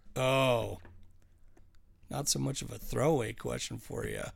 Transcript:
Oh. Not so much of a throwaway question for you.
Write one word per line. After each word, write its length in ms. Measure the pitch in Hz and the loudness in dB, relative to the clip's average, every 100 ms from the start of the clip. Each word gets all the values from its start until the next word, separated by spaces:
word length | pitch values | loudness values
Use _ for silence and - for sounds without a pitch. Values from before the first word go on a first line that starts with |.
| - - | -8 0
Oh. 640 | 131 135 131 117 104 101 - - - - - - - - - - - - - | 2 4 6 4 2 -6 -12 -18 -20 -20 -20 -20 -20 -20 -20 -20 -20 -20 -8
Not 180 | 139 143 | -4 0
so 120 | 143 | 0
much 220 | 135 135 | 0 -2
of 100 | 120 | -6
a 60 | 107 | -8
throwaway 540 | - 113 139 151 110 | -2 2 4 4 2
question 440 | 110 120 123 - 113 | -4 -4 -2 -4 -6
for 280 | - 117 110 | -8 -4 -4
you. 180 | - - | -4 -6